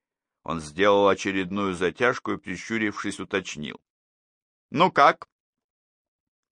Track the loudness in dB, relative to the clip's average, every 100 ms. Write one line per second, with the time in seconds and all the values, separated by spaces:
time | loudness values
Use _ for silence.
0 | _ _ _ _ -8 -8 -6 2 4 6
1 | 4 2 0 -2 -4 -4 -4 -2 -4 0
2 | -2 -2 -6 -8 -8 -12 -6 -4 -4 -4
3 | -8 -8 -6 -6 -6 -10 -12 -14 _ _
4 | _ _ _ _ _ _ _ 0 2 6
5 | 4 4 -6 _ _ _ _ _ _ _
6 | _ _ _ _ _